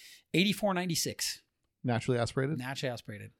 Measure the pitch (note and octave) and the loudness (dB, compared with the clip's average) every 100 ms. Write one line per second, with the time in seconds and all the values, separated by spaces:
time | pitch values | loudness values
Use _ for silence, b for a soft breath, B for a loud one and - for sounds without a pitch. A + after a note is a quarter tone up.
0 | B B B D#3+ G3+ - G3+ F3+ F3+ D#3 | B B B 4 4 4 2 0 0 0
1 | C3+ - - - _ _ _ _ B2 A2+ | -2 -2 -4 -6 _ _ _ _ 0 0
2 | - A#2+ A2+ C3+ C3+ D3+ B2+ C3+ C3+ A#2 | 2 2 0 0 0 -2 -4 -4 -4 -6
3 | - G#2 G2+ | -8 -12 -14